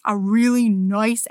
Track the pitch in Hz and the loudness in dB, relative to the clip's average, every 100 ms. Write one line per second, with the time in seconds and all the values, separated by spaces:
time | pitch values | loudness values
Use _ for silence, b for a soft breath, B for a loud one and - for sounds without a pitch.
0 | - 208 196 226 240 247 233 190 190 202 | -4 -4 0 2 2 2 2 0 0 0
1 | 220 233 - | -2 -2 -2